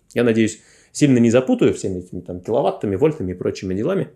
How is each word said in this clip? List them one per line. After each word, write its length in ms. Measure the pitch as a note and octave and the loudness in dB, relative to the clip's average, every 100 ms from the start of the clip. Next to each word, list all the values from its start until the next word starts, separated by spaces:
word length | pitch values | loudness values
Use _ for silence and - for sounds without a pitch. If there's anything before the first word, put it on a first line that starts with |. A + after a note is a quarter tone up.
| _ | _
Я 100 | A#2+ | -2
надеюсь, 380 | A#2+ A2+ G#2+ - _ _ _ | 0 2 0 -2 _ _ _
сильно 240 | - D3 B2 | 0 2 4
не 140 | A#2 | 6
запутаю 420 | A#2 - B3 C3+ | 4 2 2 2
всеми 280 | F#2+ G#2 F#2 | 0 -4 -8
этими 200 | F2 F2+ | -10 -14
там 200 | F2+ F2+ | -12 -12
киловаттами, 560 | - A#2+ F#3 F#3+ G#2+ F#2+ | -4 -2 0 -2 -4 0
вольтами 360 | D3+ D3+ F#2 | 0 0 -6
и 20 | |
прочими 380 | F2+ G2+ - G2 | -4 -6 -6 -6
делами. 360 | F#2 C#3 F#3+ - | -4 -2 -2 -6